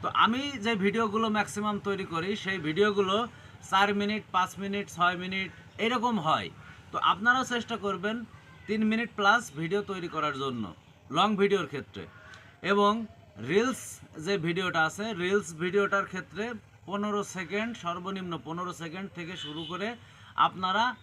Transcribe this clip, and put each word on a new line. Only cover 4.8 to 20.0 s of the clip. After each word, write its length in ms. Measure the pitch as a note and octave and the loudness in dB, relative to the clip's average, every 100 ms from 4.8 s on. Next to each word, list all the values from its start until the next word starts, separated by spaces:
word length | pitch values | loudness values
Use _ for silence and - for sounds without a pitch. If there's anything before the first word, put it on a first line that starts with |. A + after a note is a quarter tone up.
| G3 | -6
ছয় 280 | - F3 F3+ | 2 2 2
মিনিট 360 | F#3 F#3+ F#3+ - - - | -4 -4 -6 -8 -20 -2
এরকম 400 | A3 A#3 A#3 A3 | 0 2 2 2
হয়। 320 | D#3 C3+ F2+ - - - - | 2 2 0 -10 -20 -20 -6
তো 60 | E3+ | 0
আপনারাও 460 | - E3+ A3+ B3+ | 2 4 4 2
চেষ্টা 320 | A#3 A#3+ A3 A#3 | 2 -2 -4 -4
করবেন 480 | G3 F#3+ G3+ A3+ A3 - - - - | -4 -2 -2 -4 -8 -16 -20 -20 -4
তিন 180 | G#3+ | 2
মিনিট 260 | A3 A3 A#3 - | 2 2 -2 2
প্লাস 340 | G3+ A3+ - C#3 | 6 6 4 -6
ভিডিও 260 | D#3+ G3+ | -2 0
তৈরি 260 | G3+ F#3+ E3+ | -2 -6 -4
করার 300 | D3+ D#3 C#3 | -2 -2 0
জন্য 360 | C#3 A#2+ G2+ D#2+ - - - | -4 -2 -6 -8 -20 -20 -4
লং 260 | C#3+ G3+ G3+ | 2 2 4
ভিডিওর 300 | G3+ G3 D#3 | 4 4 0
ক্ষেত্রে। 400 | C#3+ - G2+ E2 - - - - - | -6 -10 -12 -14 -16 -20 -20 -20 -8
এবং 440 | F3 G3+ G3+ A3 A3 - - - A#2 | 0 4 6 4 -2 -12 -20 -12 2
রিলস 520 | F3+ B3 B3 - - - - | 2 2 -2 -8 -16 -16 -10
যে 200 | D#3 G3 | -2 -2
ভিডিওটা 460 | E3 F3 F#3 E3+ | 0 0 0 2
আছে, 300 | D#3+ D#3 G#3+ | 2 0 -6
রিলস 400 | F#3+ F3 G3+ E3 | -2 2 2 0
ভিডিওটার 520 | D#3+ F3+ G3 G3+ G3 G3 | -4 0 2 2 0 -2
ক্ষেত্রে 480 | F#3 - E3+ A3+ A3+ - - - | -6 -10 -6 -6 -6 -14 -20 -6
পনেরো 380 | G3+ G#3 G#3 | -2 0 -2
সেকেন্ড, 520 | G3+ F#3 E3+ G3+ A3+ A#3 | -2 -6 -4 -2 -4 -4
সর্বনিম্ন 640 | F3 F3 F3+ F#3+ F#3 E3 | -4 -4 -4 -6 -4 -6
পনেরো 280 | C3 E3 F3+ | -6 -6 -6
সেকেন্ড 380 | F3 E3 F3 G3 | -6 -8 -8 -10
থেকে 220 | - E3+ F3+ | -8 -10 -8
শুরু 280 | D3+ D3+ | -8 -8
করে 320 | D#3+ - G#3 A#3+ | -8 -4 -6 -6